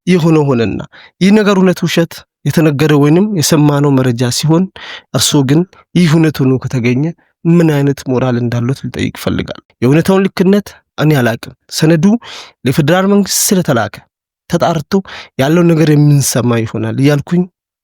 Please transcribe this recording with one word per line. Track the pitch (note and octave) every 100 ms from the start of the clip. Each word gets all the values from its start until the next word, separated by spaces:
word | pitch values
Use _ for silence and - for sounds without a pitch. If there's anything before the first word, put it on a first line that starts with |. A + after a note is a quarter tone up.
| -
የሆነ | F3+ E3 D#3
ሆነና | C#3+ A#2+ G#2+ - - - - _
ይህ | F#3
ነገር | G#3+ G3+ F#3+
እውነት | F#3 E3+
ውሸት | E3+ - E3 - - _
የተነገረ | D3 E3+ D#3 C3+ D3+ D3
ወይንም | D3 E3 G#3+
የሰማነው | F#3+ C3+ D#3+ D3 C#3+ C#3+
መረጃ | C3 B2+ A#2 B2
ሲሆን | - D3+ E3 F#3+ - - - -
እርስዎ | B2+ - D3
ግን | B2+ D3+ F#3 _ _
ይህ | E3+ F3
እውነት | D#3+ D#3+ -
ሆኖ | C3 C3
ከተገኘ | - C3 A#2 B2+ D#3+ E3+ _ _
ምን | E3+ E3+ D#3+
አይነት | C#3+ C#3 C#3 -
ሞራል | B2 C3 A#2+
እንዳሉት | A#2+ A#2+ A#2+ C3+
ልጠይቅ | B2+ - G#2+
እፈልጋለሁ። | - - F2 - - - _
የእውነታውን | B2 D#3 E3 F#3+
ልክነት | F#3+ - F#3 G3+ - - _ -
እኔ | D3+
አላቅም። | D3 A#2+ A2+ - - _
ሰነዱ | - D#3+ E3 F#3+ A#3 - - - _
ለፌዴራል | A#2+ C#3 C#3+ F3+ G3
መንግስት | G3+ F#3+ -
ስለተላከ | - F#3 D#3+ A#2+ G#2 - - _ _ _ -
ተጣርቶ | D#3+ C3+ E3 - G3 - - - -
ያለው | C3+ E3+
ነገር | E3+ D#3+ D3+
የምንሰማ | D3 D3 C#3+ B2+ C3 A#2+ A#2
ይሆናል | A2+ A2+ A2 A#2
እያልኩኝ | C#3 C#3+ - F3 F3+ _ _ _